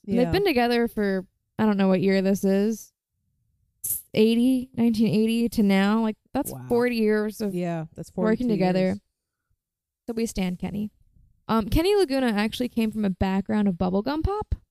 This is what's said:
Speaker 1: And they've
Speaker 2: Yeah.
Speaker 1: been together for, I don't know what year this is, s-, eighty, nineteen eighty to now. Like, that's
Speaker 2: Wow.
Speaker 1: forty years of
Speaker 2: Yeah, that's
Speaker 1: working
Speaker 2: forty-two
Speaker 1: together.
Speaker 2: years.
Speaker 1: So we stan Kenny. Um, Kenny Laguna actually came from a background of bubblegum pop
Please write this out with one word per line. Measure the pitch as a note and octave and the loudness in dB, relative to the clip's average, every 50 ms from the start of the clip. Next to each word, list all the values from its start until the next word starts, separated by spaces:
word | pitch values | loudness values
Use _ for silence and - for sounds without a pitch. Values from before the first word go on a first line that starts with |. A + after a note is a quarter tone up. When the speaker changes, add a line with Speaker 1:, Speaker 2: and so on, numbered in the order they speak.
| _ G#3 | _ -2
Speaker 1:
And | G3 A#3 | 0 0
they've | B3+ B3 | 0 2
Speaker 2:
Yeah. | |
Speaker 1:
been | - F#4+ G4+ | 0 0 2
together | G4 D4+ A#3+ A#3+ A#3+ A#3+ A#3+ A#3 A#3 | 2 2 2 2 2 2 0 0 -2
for, | - - G#3 G3 F#3+ F#3+ F#3 - _ _ _ _ _ - | -2 -2 -2 -2 -2 -2 -4 -8 _ _ _ _ _ -2
I | G#3+ | 0
don't | G#3+ G#3 G3 | 2 2 2
know | G3 F#3+ | 2 2
what | F#3+ F#3 | 2 2
year | F#3 G3 F#3+ G3 | 2 2 2 2
this | F#3 F#3+ G3 F#3+ - | 2 2 0 0 2
is, | F#3+ F#3+ G3 G3+ G#3+ A3+ G#3 - - _ _ _ _ _ _ _ _ _ _ _ _ _ _ _ _ _ _ - | 2 2 2 2 0 -2 -4 -8 -16 _ _ _ _ _ _ _ _ _ _ _ _ _ _ _ _ _ _ -10
s-, | - - - - _ - | -8 -8 -10 -10 _ 0
eighty, | - A3 A3+ A#3 A#3 A#3+ B3+ C4 B3+ B3 B3+ - | 2 4 4 4 4 2 2 2 0 -2 -4 -4
nineteen | - A#3 A#3 A3+ G#3 A3 G#3+ | -2 0 0 2 2 2 2
eighty | - G#3+ A3 A3+ A3+ A#3 A#3 A#3+ | 2 2 2 2 0 0 -2 0
to | - - G#3+ | 0 2 2
now. | G3 G3 F#3+ G3 G3+ G#3+ A3+ | 4 4 4 2 2 2 0
Like, | A3+ A3 G#3+ - _ _ - | 0 -2 -4 -6 _ _ -6
that's | B3+ C#4+ - | -6 -6 -6
Speaker 2:
Wow. | D4 C4+ B3 B3+ | -8 -10 -6 -2
Speaker 1:
forty | B3 A#3 A#3+ B3 A#3+ A3+ | 0 0 0 0 0 0
years | A3 G#3+ G#3+ G#3+ G#3+ G#3+ G#3 - | 2 2 2 0 0 -4 -6 -6
of | A3 G3+ F#3+ | -6 -6 -4
Speaker 2:
Yeah, | F3 F3+ F3 E3+ E3 D#3 D#3+ - | -4 -4 -4 -4 -6 -8 -10 -12
that's | - E3 - - | -14 -16 -12 -6
Speaker 1:
working | - G#3+ G#3+ A3+ A3+ B3 A#3+ | -2 0 2 2 0 0 -2
Speaker 2:
forty-two | G#3+ | 0
Speaker 1:
together. | F#3+ F#3+ F3+ F#3 F#3 | 0 2 2 2 2
Speaker 2:
years. | F#3 F#3 G3 G3+ - _ _ _ _ _ _ _ _ _ _ _ _ _ _ _ _ _ _ _ _ | 0 0 -2 -4 -8 _ _ _ _ _ _ _ _ _ _ _ _ _ _ _ _ _ _ _ _
Speaker 1:
So | - A#3 | -10 -6
we | A3+ A3+ | -4 -4
stan | A3+ - - F#3+ F#3 F3+ F3 | -4 -2 -2 -4 -2 -4 -4
Kenny. | - F3+ - G#3 G#3 G#3+ - _ _ _ _ _ _ _ _ _ _ - | -6 -8 -6 -6 -8 -8 -10 _ _ _ _ _ _ _ _ _ _ -2
Um, | G#3 A3+ G#3+ G3+ | 0 0 0 2
Kenny | - D4+ E4 F#4+ G#4 | 2 2 2 4 4
Laguna | G4+ F#4+ C4+ C4 C4+ C4 A#3+ | 2 2 2 2 0 0 0
actually | G#3+ G3+ G#3 A3+ - - B3+ A#3+ | 0 0 0 -2 -2 -4 -6 -4
came | - - A3 A3 | -2 -2 -2 -2
from | G#3+ G#3+ G#3+ | -2 -2 -2
a | G3 | -2
background | F#3 - G3+ F#3+ F#3+ G3 G3 - A3 G#3+ G#3 G3+ | -2 -2 -2 -2 0 -2 -2 -2 -2 0 0 0
of | F#3 | 0
bubblegum | E3 - - F#3 G3 G#3+ C4+ C#4+ D#4 D#4+ | 0 -2 -2 -2 -2 -2 -2 -4 -2 -2
pop | F4+ G4 G#4 G#4+ - - - - _ | -2 -2 -4 -6 -6 -8 -8 -8 _